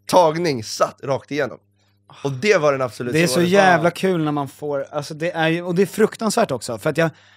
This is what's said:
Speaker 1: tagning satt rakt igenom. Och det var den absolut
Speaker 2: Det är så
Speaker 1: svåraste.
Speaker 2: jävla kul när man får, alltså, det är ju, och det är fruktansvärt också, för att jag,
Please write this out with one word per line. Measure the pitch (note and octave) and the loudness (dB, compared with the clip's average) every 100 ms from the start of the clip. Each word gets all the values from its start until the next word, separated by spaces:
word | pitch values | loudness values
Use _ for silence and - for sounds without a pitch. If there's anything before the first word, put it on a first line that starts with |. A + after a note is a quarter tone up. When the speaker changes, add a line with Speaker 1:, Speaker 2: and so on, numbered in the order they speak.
| - | 2
Speaker 1:
tagning | F3+ D#3+ D#3+ F3 B2+ | 4 4 2 -2 -2
satt | G#2 - D#3 - | -6 -4 -4 -4
rakt | C3 C3 - | -4 -4 -4
igenom. | C#3+ B2 D#2+ _ _ _ _ _ - | -4 -4 -6 _ _ _ _ _ -8
Och | C#3+ | -6
det | C3 G#3 F#3+ | -2 2 4
var | D3 | 4
den | C3+ | 0
absolut | B2+ - B2 | -2 -6 -4
Speaker 2:
Det | D3+ | 0
är | E3+ | 2
så | |
Speaker 1:
svåraste. | F3+ F3 | 2 2
Speaker 2:
jävla | G3 F#3+ E3+ E3+ | 4 6 4 2
kul | - F#3+ F3 | 0 -2 0
när | D#3 | -2
man | D3 C#3 | -2 -6
får, | - D3+ C#3+ C3+ | -8 -6 -6 -6
alltså, | D3 C#3+ | -8 -8
det | D#3 E3+ | -6 -6
är | E3 D#3+ | -2 0
ju, | E3 | -2
och | F3 | -2
det | F3 | 0
är | G3 | 0
fruktansvärt | - G#3+ - A3 A#3 G3+ | 2 0 0 -4 0 -2
också, | C3 - A2+ | -4 -6 -6
för | D#3 | -4
att | C#3+ | 0
jag, | D#3+ - _ | -2 -2 _